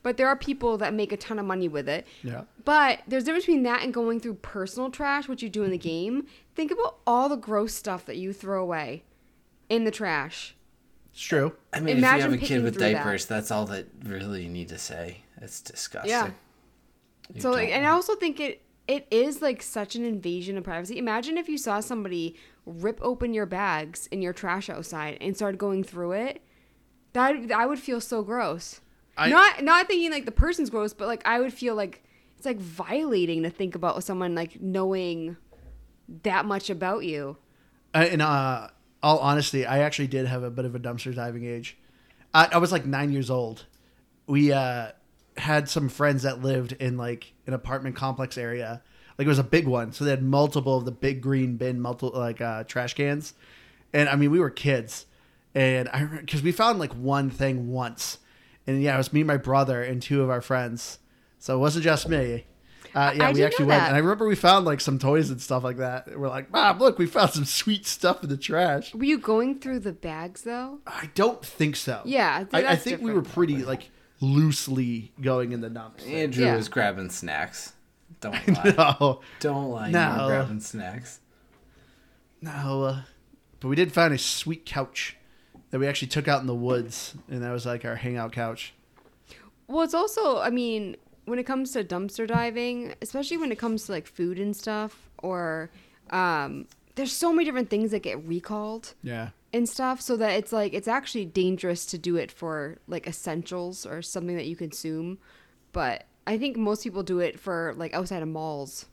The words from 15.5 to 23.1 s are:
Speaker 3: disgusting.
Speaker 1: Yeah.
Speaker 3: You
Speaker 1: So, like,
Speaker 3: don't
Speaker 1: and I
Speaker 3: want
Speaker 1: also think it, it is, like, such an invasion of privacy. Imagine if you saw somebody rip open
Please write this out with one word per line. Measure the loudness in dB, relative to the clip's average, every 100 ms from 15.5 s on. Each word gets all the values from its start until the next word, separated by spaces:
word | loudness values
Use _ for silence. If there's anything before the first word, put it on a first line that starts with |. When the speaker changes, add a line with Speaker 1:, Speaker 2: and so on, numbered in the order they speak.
| -16
Speaker 3:
disgusting. | -14 -12 -10 -8 -2
Speaker 1:
Yeah. | -2 -2 -8 _ _ _ _ _ _ _ _ -20
Speaker 3:
You | -4
Speaker 1:
So, | 0
like, | 0 0
Speaker 3:
don't | 2
Speaker 1:
and | 4
I |
Speaker 3:
want | 2 2
Speaker 1:
also | -2
think | -2 -2
it, | -6 -6 _ _ -4
it | -4 2
is, | 2 2 0
like, | -2 -2
such | -8 -8 -8 -6
an | -4
invasion | -4 -4 -6 -6 -8
of |
privacy. | -6 -8 -8 -6
Imagine | -2 -2 -2 -4
if | -4
you | -6
saw | -2 -4
somebody | -4 -6 -4 -4 -6 -8 -20 _ -18
rip | -6 -6 -2
open | -4